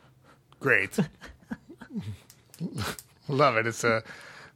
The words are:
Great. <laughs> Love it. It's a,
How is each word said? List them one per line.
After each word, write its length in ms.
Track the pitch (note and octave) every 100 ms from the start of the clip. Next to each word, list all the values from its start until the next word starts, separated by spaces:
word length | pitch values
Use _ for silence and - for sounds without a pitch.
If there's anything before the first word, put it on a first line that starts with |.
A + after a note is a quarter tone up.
| - _ - - _ -
Great. 380 | C3+ G#2+ G2 - D#3+ - - - - - - - - A#3+ G2+ F#2+ - - _ -
<laughs> 680 | E3 D3 G2 - - _ -
Love 300 | C3+ C#3+ A2
it. 100 | A2+
It's 160 | A2
a, 200 | A#2+ A2+ - - - - -